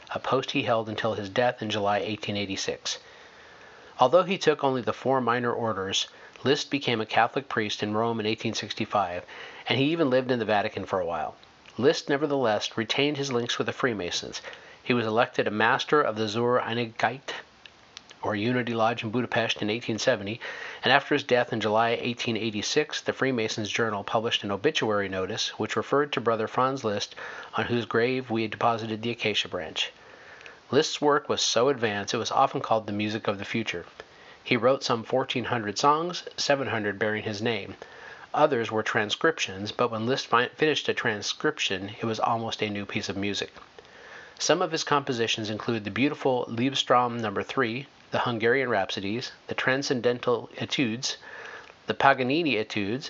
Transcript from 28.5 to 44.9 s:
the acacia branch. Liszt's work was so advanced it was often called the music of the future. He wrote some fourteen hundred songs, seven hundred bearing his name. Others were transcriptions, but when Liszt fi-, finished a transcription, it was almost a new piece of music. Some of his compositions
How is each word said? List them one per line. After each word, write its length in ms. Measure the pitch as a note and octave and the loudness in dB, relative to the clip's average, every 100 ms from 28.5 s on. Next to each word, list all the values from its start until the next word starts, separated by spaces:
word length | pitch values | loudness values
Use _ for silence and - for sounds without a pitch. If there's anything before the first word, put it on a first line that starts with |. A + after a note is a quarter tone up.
| G#2 A#2 A2+ A2 A2 | 0 2 2 -2 -4
the 80 | A2+ | -4
acacia 360 | A#2 G#2+ G#2 - | -2 -2 0 -2
branch. 460 | F2+ D#2 C#2+ - - - - - - - - - | -6 -4 -4 -4 -6 -20 -20 -20 -20 -20 -20 0
Liszt's 280 | B2+ D#3 - | 2 2 2
work 300 | D3 D3 - | 2 2 2
was 120 | G#2 | 0
so 280 | - - B2+ | 0 2 2
advanced 460 | C3 A2+ G#2 G2+ A#2+ | 2 0 -2 -2 -4
it 20 | |
was 140 | G#2+ | 0
often 280 | G2+ C3+ C#3 | 2 2 2
called 280 | - A2+ G#2 | 0 0 0
the 40 | |
music 360 | G#2 G#2+ G#2+ A2 | -2 -2 -2 -2
of 100 | G2+ | -4
the 80 | G2+ | -4
future. 400 | A2+ G#2+ F2 - - - - - - | -4 -4 -6 -10 -16 -20 -20 -20 -18
He 140 | - B2 | 0 2
wrote 260 | A#2 C3+ | 4 2
some 200 | - A#2 | 2 -2
fourteen 400 | A2 C3 C3+ C3 | 0 0 0 -2
hundred 340 | A2 A#2+ G#2 G2+ | -2 -2 -2 2
songs, 460 | C#3+ D3+ F3 F3 - - | 4 4 0 -6 -10 -2
seven 300 | - C#3 A#2 | 0 2 0
hundred 300 | A2 G#2 G2 | -2 -2 0
bearing 240 | G#2+ G#2+ | 0 0
his 180 | A2 G2+ | -4 -4
name. 360 | A#2 A2 F#2+ - - - - - - | -2 -2 -6 -12 -16 -18 -18 -18 -6
Others 380 | - D3+ B2 A2 | 2 4 4 0
were 120 | A2 | 0
transcriptions, 880 | G#2+ A#2 G#2 - E3 D#3+ - F#2+ G#2 | 0 0 0 2 2 2 -4 -4 -6
but 180 | - A#2+ | -2 -2
when 160 | A2+ A2+ | 0 -2
Liszt 220 | C3+ - | -2 2
fi-, 220 | A#2 A#2+ | 2 2
finished 400 | - D#3 C#3 - | 2 2 2 0
a 40 | |
transcription, 1000 | A2 A#2+ G#2 - - D3+ D3+ - F#2 G2+ G#2+ | -2 -2 -2 -4 -2 -2 0 -2 -2 -4 -4
it 40 | A#2 | -4
was 140 | G#2+ | 0
almost 420 | - A#2 A2+ - | 0 0 -2 -4
a 80 | G#2+ | -4
new 160 | G2+ G2+ | -4 -6
piece 240 | A2 G#2 | -6 -4
of 60 | F#2+ | -4
music. 360 | G2+ F#2+ - - - - - - - - - - | -4 -4 -6 -10 -20 -20 -20 -20 -18 -18 -18 -2
Some 240 | - E3 | 2 2
of 100 | F3+ | 2
his 120 | D#3+ | -2
compositions 680 | - | 2